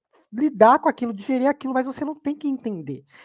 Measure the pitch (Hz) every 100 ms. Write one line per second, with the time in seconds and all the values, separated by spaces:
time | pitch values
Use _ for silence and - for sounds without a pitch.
0 | _ _ _ 214 302 208 220 294 320 302
1 | 240 196 202 254 269 294 262 262 254 262
2 | 294 302 285 294 294 262 226 185 143 135
3 | - -